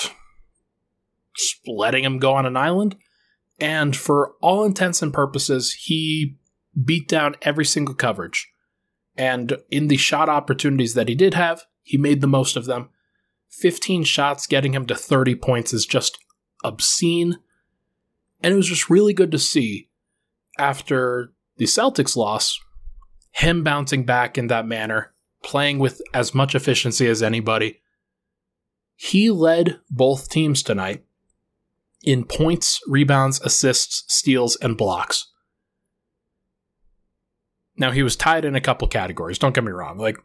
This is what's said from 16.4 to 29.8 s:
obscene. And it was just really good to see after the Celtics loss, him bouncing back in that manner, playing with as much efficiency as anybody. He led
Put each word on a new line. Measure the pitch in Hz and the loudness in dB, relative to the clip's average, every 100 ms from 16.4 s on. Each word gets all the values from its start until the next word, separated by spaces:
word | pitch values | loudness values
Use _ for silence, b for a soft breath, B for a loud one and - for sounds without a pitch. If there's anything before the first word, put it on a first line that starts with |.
| _ _ 117 | _ _ -10
obscene. | 110 - - 170 170 170 180 _ _ _ _ _ _ _ _ _ _ | -4 -2 0 0 2 0 -4 _ _ _ _ _ _ _ _ _ _
And | 175 | 2
it | 196 | 2
was | 175 | 2
just | 170 - | -2 4
really | 175 208 | 6 6
good | 185 175 | 4 2
to | 156 | 0
see | - - 113 98 - _ _ _ _ _ _ - | 0 0 0 -4 -12 _ _ _ _ _ _ -4
after | 143 135 - 135 127 123 123 _ _ - | -2 -2 -2 -2 0 -4 -8 _ _ -4
the | 113 | -2
Celtics | - 262 262 135 123 | 2 2 0 0 0
loss, | 104 107 - - - - - - - - _ | -2 -2 -4 -6 -10 -18 -16 -16 -20 -20 _
him | - 160 170 | 0 0 2
bouncing | 156 143 139 135 123 | 0 -2 -2 -2 0
back | 123 120 131 | 0 0 -2
in | 120 | -2
that | 117 113 | -2 -2
manner, | 113 110 110 - _ _ _ | -6 -4 -4 -6 _ _ _
playing | - 139 143 139 | -6 -2 0 0
with | 131 - - | -2 -2 -6
as | 123 117 | -4 -2
much | 135 139 131 | 0 0 0
efficiency | 139 117 123 - 123 | 0 0 0 0 2
as | 110 | 2
anybody. | 110 113 110 110 110 - _ _ _ _ _ _ _ _ _ _ _ _ | 0 0 -2 -2 -2 -6 _ _ _ _ _ _ _ _ _ _ _ _
He | - 190 220 | 0 2 4
led | 190 160 165 175 - | 4 4 4 2 -2